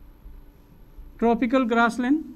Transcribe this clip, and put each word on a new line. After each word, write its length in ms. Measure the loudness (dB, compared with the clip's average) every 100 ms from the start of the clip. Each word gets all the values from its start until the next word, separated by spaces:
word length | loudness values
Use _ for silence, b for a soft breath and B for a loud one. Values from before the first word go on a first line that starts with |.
| -20 -20 -20 -20 -20 -20 -20 -20 -20 -20 -18 0
tropical 480 | 2 2 2 2 2
grassland. 580 | 2 2 0 0 0 -2